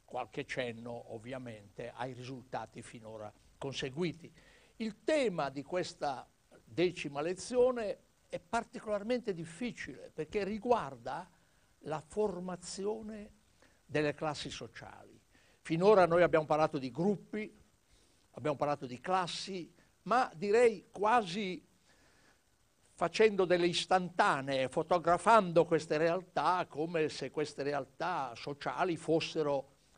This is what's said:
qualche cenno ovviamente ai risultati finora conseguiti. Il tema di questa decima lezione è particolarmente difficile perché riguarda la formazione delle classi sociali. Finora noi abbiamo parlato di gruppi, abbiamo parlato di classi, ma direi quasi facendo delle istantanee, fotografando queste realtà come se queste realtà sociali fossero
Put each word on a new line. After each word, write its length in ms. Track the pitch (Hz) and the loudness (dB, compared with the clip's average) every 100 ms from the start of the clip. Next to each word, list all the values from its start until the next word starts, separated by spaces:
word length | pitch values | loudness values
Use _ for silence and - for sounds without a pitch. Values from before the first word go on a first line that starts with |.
| - | -10
qualche 400 | 123 123 - 135 | -8 -8 -8 -8
cenno 720 | 139 123 113 120 120 117 113 | -4 -6 -6 -10 -12 -12 -14
ovviamente 760 | 117 131 123 107 101 - 120 113 | -10 -12 -12 -16 -18 -14 -12 -8
ai 180 | 131 | -10
risultati 680 | 120 123 131 127 120 110 131 | -10 -12 -14 -8 -8 -8 -14
finora 500 | - 120 110 110 104 - _ - | -16 -16 -14 -12 -14 -16 _ -10
conseguiti. 760 | 139 120 139 139 175 - - - - - _ - | -8 -6 -6 -2 -4 -4 -16 -20 -20 -20 _ -8
Il 280 | 226 - | -8 -4
tema 460 | - 311 233 170 139 | 0 2 2 0 -4
di 140 | 135 | -4
questa 680 | - 180 170 - 143 123 - _ _ - | -4 -4 -4 -4 -6 -6 -12 _ _ -20
decima 580 | - 113 180 - 147 139 | -8 0 0 0 -6 -4
lezione 880 | 165 185 - 247 254 240 202 - _ _ - | -4 -4 -2 4 4 2 -4 -8 _ _ -12
è 60 | 175 | -12
particolarmente 920 | - 233 220 220 220 208 214 247 233 | -4 -4 -4 -10 -4 -4 -2 -2 -2
difficile 760 | 170 160 - 247 - - 123 - | -6 -8 -6 -8 -6 -12 -12 -14
perché 320 | - 151 208 | -10 -4 -2
riguarda 880 | 196 214 240 233 139 123 123 151 185 _ _ _ _ _ | -2 -4 0 0 0 -8 -8 -8 -10 _ _ _ _ _
la 200 | - 151 | -8 -8
formazione 1300 | - 208 208 180 185 175 - - 202 220 214 214 214 - _ _ _ _ - | -6 -2 -2 -2 -8 -8 -10 -8 -6 -6 -10 -14 -16 -20 _ _ _ _ -4
delle 300 | 143 151 143 | 0 0 -2
classi 340 | 156 143 143 | -4 -4 -8
sociali. 720 | - 120 - 104 - 107 - _ _ _ _ | -10 -14 -14 -18 -18 -20 -20 _ _ _ _
Finora 480 | - 165 196 202 165 | -2 4 8 10 8
noi 160 | 175 | 8
abbiamo 240 | 165 156 151 | 6 6 4
parlato 320 | 156 156 147 | 4 4 2
di 100 | 131 | -4
gruppi, 640 | 123 196 202 - 214 214 - _ _ _ _ _ _ _ | 0 0 0 -4 -8 -8 -14 _ _ _ _ _ _ _
abbiamo 260 | - 151 135 | -6 -4 -2
parlato 300 | 147 143 127 | -2 -2 -6
di 120 | 123 | -8
classi, 720 | 185 185 165 - - 190 160 _ _ _ | -2 0 0 -6 -8 -8 -10 _ _ _
ma 280 | 180 240 247 156 | 0 2 2 -2
direi 520 | 202 226 240 190 - | 2 6 6 4 -10
quasi 720 | 185 214 226 185 196 190 - _ _ _ _ _ _ _ _ _ _ _ _ _ - | -2 2 4 2 -4 -4 -6 _ _ _ _ _ _ _ _ _ _ _ _ _ -4
facendo 500 | 170 - 220 196 175 | -2 4 4 4 2
delle 220 | 180 175 | 4 2
istantanee, 1000 | 165 - 185 175 202 208 143 135 135 131 | 0 2 2 2 2 2 2 0 0 0
fotografando 1000 | 170 - 180 160 175 214 226 180 165 160 | -2 2 2 4 4 8 6 6 4 4
queste 320 | 160 160 151 | 2 0 0
realtà 680 | 165 180 175 151 151 180 156 | 2 0 -4 -2 0 0 -2
come 420 | 139 165 170 151 | -4 -4 0 -2
se 200 | - 135 | -4 -8
queste 320 | - 151 - | -4 -6 -4
realtà 720 | 139 143 131 - 165 165 131 | -4 -4 -6 -6 -4 -2 -6
sociali 640 | 117 143 143 143 131 185 156 | -8 -10 -8 -6 -2 -2 -2
fossero 800 | - 160 - 160 147 139 - _ _ | 2 0 0 -2 0 -2 -4 _ _